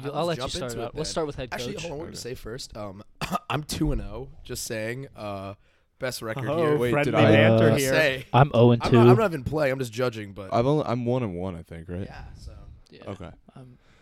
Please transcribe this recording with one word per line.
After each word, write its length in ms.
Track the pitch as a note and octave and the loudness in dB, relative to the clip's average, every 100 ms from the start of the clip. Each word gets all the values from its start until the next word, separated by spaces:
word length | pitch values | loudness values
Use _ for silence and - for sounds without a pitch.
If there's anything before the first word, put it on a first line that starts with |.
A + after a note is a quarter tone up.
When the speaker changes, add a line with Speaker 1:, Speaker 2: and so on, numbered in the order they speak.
Speaker 1:
I'll, 0 | |
Speaker 2:
Let's 100 | C#3 C#3 | -8 -4
Speaker 1:
I'll 80 | E3+ | -4
let 100 | D3+ | -4
you 40 | |
Speaker 2:
jump 80 | C3 | -6
Speaker 1:
start 200 | - B2+ | -8 -8
Speaker 2:
into 80 | A#2 | -8
Speaker 1:
it 20 | |
Speaker 2:
it 40 | A#2 | -10
Speaker 1:
out. 60 | |
Let's 140 | C#3+ D#3 | -8 -8
Speaker 2:
then. 40 | |
Speaker 1:
start 140 | - D#3 | -6 -6
with 80 | C#3+ | -8
head 120 | C3 | -10
Speaker 2:
Actually, 200 | - A#2+ | -8 -8
Speaker 1:
coach. 80 | - | -8
Speaker 2:
hold 100 | E3+ | -10
on. 60 | D3 | -10
What 40 | A#2+ | -12
did 80 | |
you 40 | - | -12
Speaker 3:
Okay. 80 | A#2+ | -12
Speaker 2:
say 40 | |
first? 420 | B2 A2 A#2+ - A2+ | -12 -12 -14 -14 -12
Um, 260 | G#2 F#2+ - - - | -12 -14 -18 -12 -8
<coughs> 220 | F#3 - | -8 -6
I'm 140 | C3 | -8
two 300 | D3+ - D#3 | -6 -2 0
and 100 | B2 | -2
oh. 260 | G2+ G#2+ C3+ - | -4 -12 -14 -16
Just 200 | - A#2+ | -12 -10
saying. 440 | - A2+ A2 B2 C#3 - | -8 -6 -6 -8 -12 -12
Uh, 380 | G#2+ G2 G2 G2+ _ _ _ - | -10 -10 -10 -14 _ _ _ -10
best 220 | C3 A#2+ | -8 -6
record 280 | A2+ A2+ B2+ | -8 -6 -4
Speaker 4:
Oh, 80 | D#3 | 0
Speaker 2:
here. 180 | D#3 D3+ | 0 2
Speaker 3:
Wait, 140 | B2 | 2
Speaker 4:
friendly 220 | C3 C#3 | 0 0
Speaker 3:
did 60 | A2+ | 4
I, 120 | A2 | 6
Speaker 4:
banter 380 | A2 A2 A2+ A2+ | 6 6 6 6
Speaker 1:
Uh, 60 | C#3 | 4
Speaker 4:
here. 160 | - | 2
Speaker 2:
Say. 340 | - D3+ C3 B2+ | 2 2 -2 0
Speaker 1:
I'm 160 | B2 C#3+ | 4 4
oh 200 | A2+ A#2+ | 8 8
and 100 | A#2+ | 6
two. 60 | - | 6
Speaker 2:
I'm 180 | A#2+ A#2+ | 8 10
not, 20 | |
I'm 40 | B2 | 8
not 120 | A#2 | 4
even 120 | D#3+ | -2
playing. 280 | A#2+ D3 C#3+ | -4 0 0
I'm 60 | C3+ | 0
just 140 | B2 | -4
judging. 400 | A2 B2 A2 G2+ | -2 -4 -4 -12
But 180 | F#2+ F#2+ | -12 -2
Speaker 3:
I've 140 | G#2 A#2+ | 0 2
only, 180 | D3+ G2+ | 2 0
I'm 200 | A#2+ A#2+ | -2 -2
one 160 | B2+ | -2
and 120 | A2+ E2+ | -2 -6
one, 180 | F#2 E2+ | -6 -8
I 60 | |
think, 260 | E2 E2 E2 | -12 -14 -10
right? 160 | F2 | -8
Speaker 2:
Yeah. 200 | G2+ C#3+ - - | -10 -12 -18 -18
So. 80 | - G#2 - - - | -18 -18 -20 -20 -20
Speaker 1:
Yeah. 100 | - - | -20 -14
Speaker 3:
Okay. 240 | G2 E2 - _ - | -14 -14 -18 _ -20
Speaker 1:
I'm 220 | B2+ B2+ _ _ | -20 -20 _ _